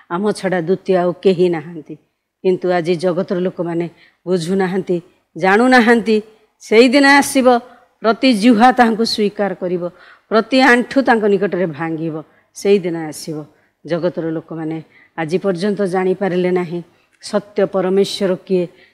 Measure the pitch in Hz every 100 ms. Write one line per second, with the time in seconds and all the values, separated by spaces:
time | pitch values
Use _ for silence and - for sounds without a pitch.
0 | - 175 208 202 190 180 160 185 - 185
1 | 180 170 196 170 180 165 151 170 - 151
2 | _ _ _ _ 190 185 185 180 165 175
3 | 185 165 190 185 180 165 170 170 170 -
4 | _ _ 170 185 165 196 185 190 - 175
5 | - _ _ 170 185 202 254 254 226 233
6 | 196 214 - _ _ _ - 220 254 277
7 | 277 285 269 269 254 240 - - _ _
8 | 214 226 262 214 233 208 247 254 233 214
9 | 226 - 208 202 202 180 180 180 175 -
10 | - _ - 214 214 262 262 240 - 269
11 | 254 233 208 196 196 175 180 143 160 160
12 | 165 156 - _ _ - 202 202 175 165
13 | 156 147 - 151 147 _ _ _ 147 170
14 | 175 175 165 160 - 165 156 160 - _
15 | _ - 156 180 196 175 208 196 196 185
16 | 180 185 196 180 180 180 175 170 165 _
17 | _ _ - 208 - - 190 190 180 196
18 | 196 - 196 185 - 185 170 _ _